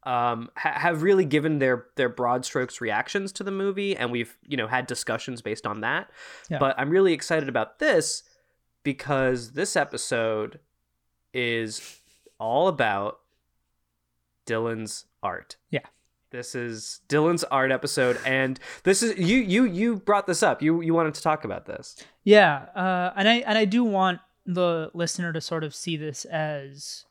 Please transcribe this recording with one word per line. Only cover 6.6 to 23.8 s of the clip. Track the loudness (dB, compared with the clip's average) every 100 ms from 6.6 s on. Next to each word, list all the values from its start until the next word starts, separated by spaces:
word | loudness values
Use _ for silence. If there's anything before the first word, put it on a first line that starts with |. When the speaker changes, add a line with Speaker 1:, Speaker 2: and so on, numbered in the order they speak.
| 0 0
Speaker 1:
I'm | 2
really | 4 4
excited | 2 0 0 0
about | -2 -4 _
this | 2 2 2 -6 _ _ _ _ _ _
because | -6 -6 -2 0 2 0 -4
this | -6 -2 0
episode | -2 -4 -4 -2 0 -2 -4 -10 _ _ _ _ _ _ _ -4
is | -2 -2 -4 -8 -14 -20 _ _ _ _
all | -2 2 2
about | 2 0 2 -2 -8 _ _ _ _ _ _ _ _ _ _ _ _ -4
Dylan's | -2 -2 -4 -8 -10 -16 _
art. | -8 -6 -12 -20 _
Speaker 2:
Yeah. | -8 -8 _ _ _ _
Speaker 1:
This | -14 -10 -8
is | -8 -8 -12 -16 _
Dylan's | 2 4 2 0
art | 2 2
episode, | 0 -2 0 2 2 0
and | 2 0 -2 -10 -4
this | 2 2
is, | 2 0
you, | 2 2
you, | 4 4 4
you | 2 0 0
brought | 2 2 2
this | 2
up. | 2 4
You, | 2 2
you | 2
wanted | 2 2 0
to |
talk | -2 -2
about | -4 -8 -8
this. | -14 -14 -20 -20 _
Speaker 2:
Yeah, | 6 8 8 2 -6 -4
uh, | 0 0 -2 2
and | 2
I, | 2
and | 2 2
I | 2
do | 2